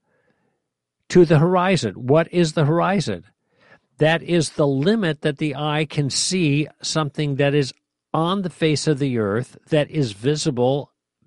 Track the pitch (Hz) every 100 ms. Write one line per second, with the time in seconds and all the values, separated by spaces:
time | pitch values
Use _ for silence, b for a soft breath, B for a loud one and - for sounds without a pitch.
0 | _ _ _ _ _ _ _ _ _ _
1 | - 180 165 156 170 185 185 175 110 90
2 | 123 151 170 175 165 165 143 170 170 202
3 | - 107 - _ b b b b b -
4 | 151 165 - 175 143 - 143 135 160 226
5 | 175 151 156 139 156 135 151 151 156 -
6 | 139 - - 185 156 143 147 _ - 160
7 | 147 - 147 135 143 147 127 - _ _
8 | _ 151 165 202 180 - 160 143 160 135
9 | 139 120 101 110 131 - - 156 143 156
10 | 120 98 123 151 160 120 127 143 - _
11 | _ _